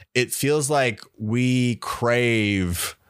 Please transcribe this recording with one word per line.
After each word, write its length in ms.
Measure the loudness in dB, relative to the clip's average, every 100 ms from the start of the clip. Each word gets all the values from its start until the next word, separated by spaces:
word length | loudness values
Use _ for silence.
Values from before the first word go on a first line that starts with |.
| -6 -2
it 160 | -2
feels 380 | -2 0 0 2
like 320 | 2 0 -2 -12 -10
we 580 | -4 0 2 2 2 -2
crave 1160 | -6 -2 0 2 2 2 2 0 0 -2 -6 -8